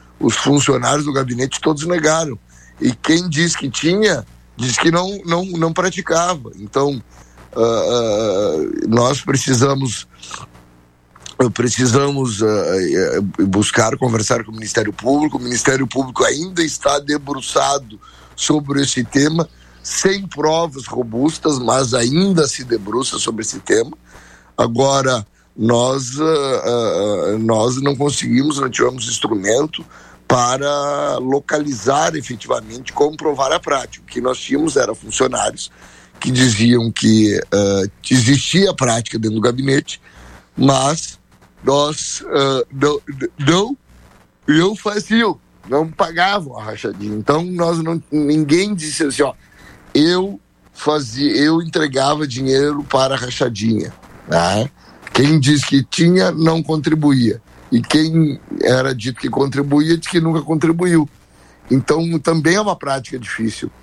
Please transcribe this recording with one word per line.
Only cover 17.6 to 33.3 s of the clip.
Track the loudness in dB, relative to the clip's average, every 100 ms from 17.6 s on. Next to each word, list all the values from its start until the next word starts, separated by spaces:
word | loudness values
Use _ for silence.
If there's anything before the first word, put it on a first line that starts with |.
| 2 0 -4 -20 -20 -20 -20 -6
sobre | 0 0 0 -2
esse | -2 -2
tema, | -2 0 2 0 -4 -8 -20 -16
sem | -8 -2 0 0 -6
provas | -4 0 0 -2 -6 -10
robustas, | -6 -4 0 0 0 -2 0
mas | 0 0 2
ainda | 0 0 2 2 2 2
se | -2
debruça | -4 -4 -2 -4 -4 -4
sobre | -4 -6
esse | -6 -6
tema. | 0 0 0 -8 _ -20 -20 -20 _ -2
Agora, | 0 2 2 2 2 0 -4 _ _ -2
nós, | 2 2 2 0 -4 -2
ah, | 0 2 0 0 0
ah, | 0 0 0 0 0 -2 0
nós | 2 2 2 0
não | -2 0
conseguimos, | -2 -2 0 0 0 -2
não | -4
tivemos | 0 0 -2 -6
instrumento | -4 -4 -2 0 2 0 -6 -16 -20 -20 -10 0
para | 2 2 0 -2 -2 -2 -2 -2 -2
localizar | 0 -2 0 -4 -2 -4 0 2 0 -2
efetivamente, | -8 -10 -4 -4 -6 -14 -6
comprovar | 0 0 0 -4